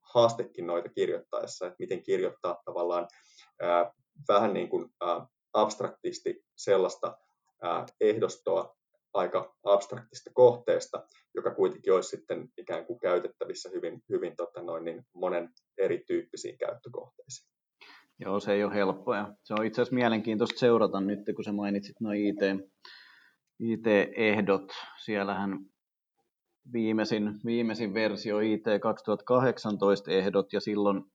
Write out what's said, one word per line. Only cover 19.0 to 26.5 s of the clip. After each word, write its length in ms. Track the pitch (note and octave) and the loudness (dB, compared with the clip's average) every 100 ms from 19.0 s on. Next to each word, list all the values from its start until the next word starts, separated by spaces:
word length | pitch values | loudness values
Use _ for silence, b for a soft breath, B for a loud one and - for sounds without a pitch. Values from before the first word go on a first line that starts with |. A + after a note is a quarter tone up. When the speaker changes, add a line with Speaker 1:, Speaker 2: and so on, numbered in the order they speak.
| - G#2 | -2 -4
Speaker 2:
Ja 160 | G#2 - | -4 -12
se 100 | - | -6
on 120 | G#2+ A2+ | -4 -2
itse 160 | A#2 | 0
asiassa 140 | B2 B2+ | 0 2
mielenkiintoista 640 | A#2 A2 A2+ A2 A#2 - | 2 2 0 0 0 2
seurata 400 | B2 A2+ G2+ G2 | 4 6 4 2
nyt, 200 | G2 G2+ A2 G#2 | -2 -2 -4 -6
kun 80 | |
sä 80 | G#2 | -6
mainitsit 440 | G2+ G2+ G2+ G2+ - | -4 -4 -4 -6 -8
nuo 120 | A2 | -4
I 220 | G#2 G#2 | 0 0
T, 80 | G2+ G2 F#2+ F#2+ _ B B B B B B _ - | 2 0 0 -6 _ B B B B B B _ -6
I 180 | A2+ A2+ | -4 -2
T-ehdot. 920 | A2+ G2+ - - G#2+ G#2 G2+ G2 - B B - - | 4 4 4 2 2 2 2 0 -2 B B -14 -6
Siellähän 540 | G#2 G2 F#2+ G2 F#2+ F#2+ _ _ _ _ _ _ _ _ | -4 -2 -4 -4 -6 -10 _ _ _ _ _ _ _ _